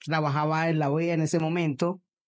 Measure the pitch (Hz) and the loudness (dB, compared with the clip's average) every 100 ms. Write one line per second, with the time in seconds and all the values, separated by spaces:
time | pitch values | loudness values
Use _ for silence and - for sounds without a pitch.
0 | - 160 151 143 151 156 165 160 143 151 | -4 -2 0 0 0 0 0 2 0 0
1 | 170 165 156 170 160 170 165 127 170 190 | 0 0 0 0 0 0 0 0 -2 -2
2 | _ _ | _ _